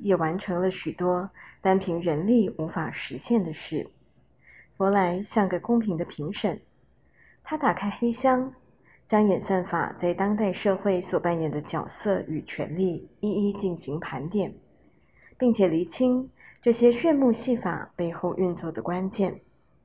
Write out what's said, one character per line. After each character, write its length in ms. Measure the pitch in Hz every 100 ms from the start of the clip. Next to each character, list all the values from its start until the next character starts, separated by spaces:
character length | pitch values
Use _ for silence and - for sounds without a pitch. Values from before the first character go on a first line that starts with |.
也 140 | 202
完 240 | 175 160 180
成 240 | - 175
了 80 | 185
许 220 | 180 -
多 360 | - 180 180 196 - - -
单 160 | 190 190
凭 240 | 190 170
人 240 | 175 151
力 240 | 196 240 185 -
无 120 | 156
法 240 | 180 143
实 260 | - - 135
现 240 | - 233
的 100 | 165
事。 380 | 156 - 151 - _ _ _ _ _ _ - - -
佛 120 | 196
莱 320 | 202 180 180
像 240 | 214 220 190
个 100 | 180
公 220 | - 233
平 160 | 214 160
的 80 |
评 280 | - - 147
审， 280 | 202 196 143 _ _ _ _ _ _ _ _
他 160 | - 302
打 160 | 262
开 160 | 170 202
黑 220 | - 233
箱， 420 | 233 262 254 262 - _ _ _ _
将 220 | - 214 214
演 160 | 175
算 220 | - 190
法 280 | 175 165 104 -
在 160 | 175
当 220 | 175 196 214
代 160 | 208
社 240 | - 208 190
会 240 | 202 185
所 180 | 180 170
扮 220 | 175 165
演 100 | 160
的 100 | 143
角 240 | 151 160 -
色 340 | - 208 185 -
与 120 | 156
权 340 | - - - 160
力 320 | 185 165 - _
一 100 | 214
一 240 | 196 202
进 240 | 202 190 170
行 220 | - 151
盘 300 | - 139 151
点， 260 | 202 156 - _ _ _ _ _ _ _ -
并 160 | 247
且 140 | 220 185
厘 180 | 160
清 460 | 180 - 254 254 262 _ - -
这 100 | 240
些 200 | 233 240
炫 240 | 240 339 285
目 160 | 262
戏 240 | 233 - 233
法 360 | 180 156 - -
背 160 | 170
后 240 | 165 180 -
运 180 | 185
作 160 | 175 165
的 100 | 160
关 300 | - 180 190
键。 300 | - 185 - _ _ _ _